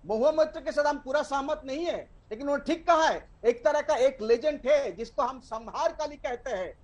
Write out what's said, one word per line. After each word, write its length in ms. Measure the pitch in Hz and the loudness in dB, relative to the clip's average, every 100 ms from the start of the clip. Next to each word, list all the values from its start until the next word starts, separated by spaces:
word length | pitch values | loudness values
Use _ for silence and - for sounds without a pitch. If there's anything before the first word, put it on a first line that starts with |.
| 156 | -2
Muhammad 480 | 220 269 311 311 320 | 2 2 4 0 0
के 140 | 285 | -4
साथ 120 | 294 | 0
हम 140 | 294 294 | 0 0
पूरा 240 | 262 285 | -2 -2
सहमत 400 | 285 277 277 302 269 | 0 -4 -2 -6 -6
नहीं 200 | 277 339 | -6 -4
है, 240 | 220 - - _ | -6 -8 -20 _
लेकिन 100 | 220 | -8
उन्होंने 320 | 285 285 - | -2 -2 -2
ठीक 140 | 330 - | -4 4
कहा 200 | 330 320 | 4 4
है, 200 | 175 - - 226 | 0 -6 -2 0
एक 200 | 240 311 | 2 0
तरह 160 | 294 | 0
का 140 | 294 269 | 0 4
एक 220 | 262 269 | 2 2
legend 380 | 214 233 302 294 247 | 2 2 2 -2 2
है 280 | 294 269 175 | 2 2 -6
जिसको 280 | 226 - | -8 -2
हम 160 | 247 262 | -2 -2
संहार 520 | - 220 226 247 330 | -10 -10 -8 -2 -2
काली 240 | 320 302 294 | -2 -8 -6
कहते 360 | 294 247 - | -8 -6 -6
हैं 220 | 202 175 - | -6 -6 -10